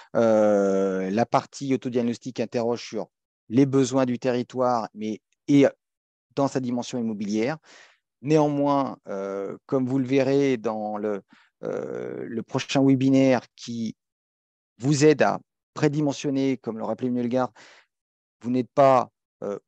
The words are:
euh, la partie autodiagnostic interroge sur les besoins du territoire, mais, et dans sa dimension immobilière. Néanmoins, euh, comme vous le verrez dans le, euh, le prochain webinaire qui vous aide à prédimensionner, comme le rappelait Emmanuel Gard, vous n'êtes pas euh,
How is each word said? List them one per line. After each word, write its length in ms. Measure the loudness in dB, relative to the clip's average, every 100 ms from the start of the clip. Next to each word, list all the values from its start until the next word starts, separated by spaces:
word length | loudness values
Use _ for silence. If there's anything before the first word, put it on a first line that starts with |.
| -6 0
euh, 960 | 4 4 4 4 2 2 0 -2 -2
la 160 | -2 0
partie 480 | 0 -2 -10 -4
autodiagnostic 680 | -2 -2 -2 -2 -4 -8 -8
interroge 440 | -6 -4 -4 -4
sur 260 | -6 -10 -10 _ _ _ _
les 160 | 2 4
besoins 400 | 4 2 2 0
du 140 | 0
territoire, 680 | -2 -2 -4 -2 0 0 -4
mais, 280 | -8 -8 -8 _ _ 2
et 180 | 6 6 2 _ _ _ _ _ -4
dans 120 | -2
sa 120 | -2
dimension 400 | -4 -6 -6 -6
immobilière. 580 | -6 -6 -4 -2 -2 -4 -12 -20 -20 _ _ _
Néanmoins, 800 | 0 2 2 0 0 0 -2 -6 -10
euh, 500 | -8 -6 -6 -8 -12 -4
comme 220 | -2 -2
vous 120 | -2
le 60 | 0
verrez 520 | 0 2 2 0 -2
dans 400 | -4 -6 -6 -6
le, 260 | -4 -6 -10 _ _ _
euh, 600 | -8 -8 -8 -8 -10 -10 -10
le 160 | -10
prochain 420 | -6 -6 -2 2 4
webinaire 560 | 4 4 4 4 2 -2 _
qui 420 | -12 -8 -8 -10 _ _ _ _ _ _ _ _
vous 260 | 0 4
aide 200 | 6 6
à 160 | 4 0 -8 _ _
prédimensionner, 840 | -2 0 2 -2 -2 -4 -2 -2 -2
comme 200 | -6 -8
le 60 |
rappelait 240 | -6 -4 -4
Emmanuel 220 | -2 -2
Gard, 220 | -2 -2 -6 -20 -20 _ _ _ _ _ _
vous 80 | -4
n'êtes 220 | -4 -2
pas 380 | 4 6 6 2 _ _ _
euh, 160 | -8 -8